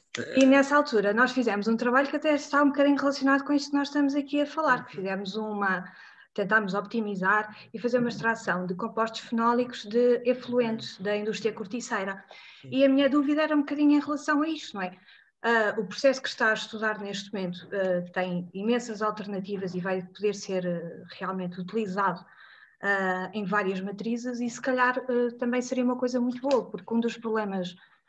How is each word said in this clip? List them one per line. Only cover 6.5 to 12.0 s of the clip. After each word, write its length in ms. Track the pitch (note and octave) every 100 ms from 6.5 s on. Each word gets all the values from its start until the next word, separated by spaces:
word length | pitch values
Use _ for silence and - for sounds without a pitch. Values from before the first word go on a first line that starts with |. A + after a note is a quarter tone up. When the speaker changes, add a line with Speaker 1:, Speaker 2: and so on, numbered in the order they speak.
| A3 G3+
Speaker 1:
optimizar 800 | G3+ G3+ A#3 G#3 F#3+ F#3+ G#3+ G#3+ - -
e 60 | A3
fazer 180 | A#3+ B3
uma 100 | A#3+
extração 580 | - A3+ A3 G3+ F3 F3+
de 80 |
compostos 460 | F3+ A3+ - A3 A3+
fenólicos 600 | - A3+ A#3 A#3+ B3 -
de 380 | G#3 A#3 B3 A#3+
efluentes 760 | A#3+ B3 B3 A#3+ A#3 A3+ - -
da 180 | G3 G#3
indústria 340 | G#3+ - A3
corticeira. 720 | G#3+ F#3+ A#3+ A3+ G#3+